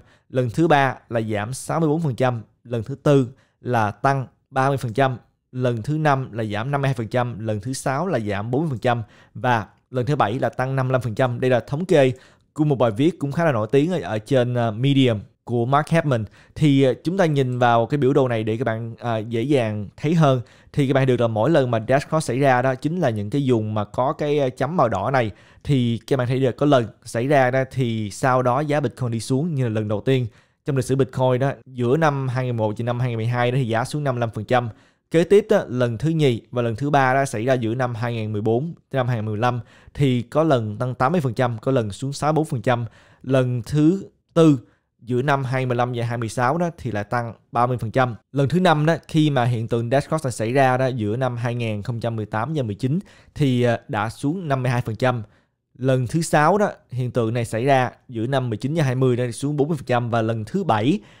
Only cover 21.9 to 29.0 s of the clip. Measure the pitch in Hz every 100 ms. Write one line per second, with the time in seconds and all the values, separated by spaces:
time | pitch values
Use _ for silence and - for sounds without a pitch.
21.9 | 135 - 160 143 123 139 123 131 123 147
22.9 | 180 143 107 104 143 135 117 107 107 101
23.9 | - 131 156 147 147 131 - 135 175 123
24.9 | 95 107 139 110 - - - - 139 120
25.9 | 117 - 135 123 131 135 - 147 135 110
26.9 | - - 117 131 143 127 131 131 131 123
27.9 | 110 104 - 135 127 123 127 151 147 135
28.9 | -